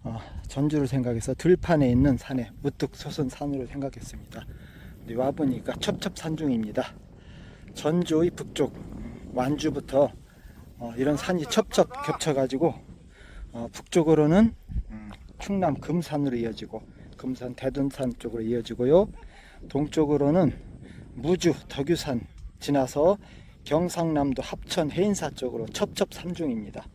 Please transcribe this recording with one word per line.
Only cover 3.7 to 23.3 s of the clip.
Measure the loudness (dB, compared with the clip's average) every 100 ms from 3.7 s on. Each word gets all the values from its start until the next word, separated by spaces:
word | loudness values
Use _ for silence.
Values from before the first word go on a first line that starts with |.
| -6 -8 -8 -14 -14 -14 -14 -14 -16 -18 -18 -18 -16
근데 | -8 -2
와보니까 | -2 2 0 0 -4 -4
첩첩산중입니다. | -4 -2 -6 -6 -6 -2 0 0 0 -2 -4 -8 -20 -20 -20 -18 -18 -18 -16
전주의 | -2 2 2 4 4 4
북쪽 | 0 -10 -2 -2 -2 -12 -12 -12 -12 -6
완주부터, | -2 0 0 0 -2 2 4 4 2 -20 -20 -20 -20 -20 -12
어, | -10 0
이런 | 2 2
산이 | 0 0 0
첩첩 | -4 0 2 2 0 -6
겹쳐가지고, | -2 0 0 0 2 0 -2 -16 -20 -20 -20 -20 -16 -14
어, | -10 -10
북쪽으로는, | -12 0 2 6 6 6 8 6 4 -6 -6 -6
음, | -12 -14 -16 -18 -14
충남 | -4 0 2
금산으로 | 0 -2 -2 0 -2 0 0
이어지고 | -4 -6 -10 -12 -14 -20 -20 -10
금산 | -8 -6 -8
대둔산 | -4 -4 0 -2 0 -4 -4
쪽으로 | -6 -4
이어지고요. | -2 -2 -2 0 6 6 6 -4 -20 -20 -20 -18 -4
동쪽으로는 | -2 0 2 4 4 6 6 4 0 -14 -18 -18 -18 -16
무주 | -6 0 4 4 2 -6
덕유산 | -6 0 0 0 -4 -4 -14 -16 -10
지나서 | 0 2 2 4 4 4 -4